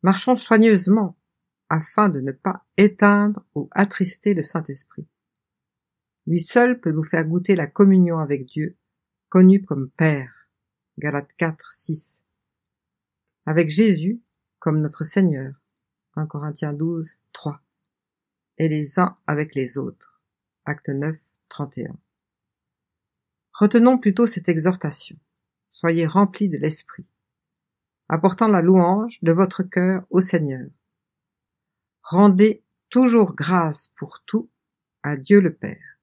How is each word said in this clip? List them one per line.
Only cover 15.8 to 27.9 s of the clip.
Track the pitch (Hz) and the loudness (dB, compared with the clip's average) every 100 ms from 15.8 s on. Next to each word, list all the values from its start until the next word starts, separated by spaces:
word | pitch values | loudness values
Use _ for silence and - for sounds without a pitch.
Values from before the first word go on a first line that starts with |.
| _ _ _ - | _ _ _ -10
Un | 156 | -8
Corinthiens | 151 151 147 156 | -8 -10 -8 -10
douze, | 143 160 170 160 _ _ | -6 -6 -6 -10 _ _
trois. | - 151 147 _ _ _ _ _ _ _ _ _ _ | -12 -12 -12 _ _ _ _ _ _ _ _ _ _
Et | 160 | -2
les | 151 143 160 | -2 -4 -2
uns | 180 - - | -2 -2 -6
avec | 147 151 143 | -6 -4 -6
les | 127 139 | -8 -8
autres. | 123 - _ _ _ _ _ _ - | -10 -12 _ _ _ _ _ _ -12
Acte | 151 - | -10 -8
neuf, | 139 147 160 _ _ _ | -8 -8 -10 _ _ _
trente | - 143 135 | -14 -12 -10
et | 117 | -14
un. | - _ _ _ _ _ _ _ _ _ _ _ _ _ _ _ | -14 _ _ _ _ _ _ _ _ _ _ _ _ _ _ _
Retenons | - 208 233 240 254 | 0 2 4 4 4
plutôt | 214 185 233 | 0 0 -2
cette | 233 165 | -2 -4
exhortation. | 165 160 185 151 - - - _ _ _ _ _ | -2 -2 -2 -6 -12 -18 -20 _ _ _ _ _
Soyez | _ 165 165 165 | _ -2 -2 0
remplis | 185 202 190 208 | 0 0 0 -6
de | 151 | -2
l'Esprit, | 147 156 - - - _ _ _ _ _ _ _ _ | -6 -6 -16 -20 -20 _ _ _ _ _ _ _ _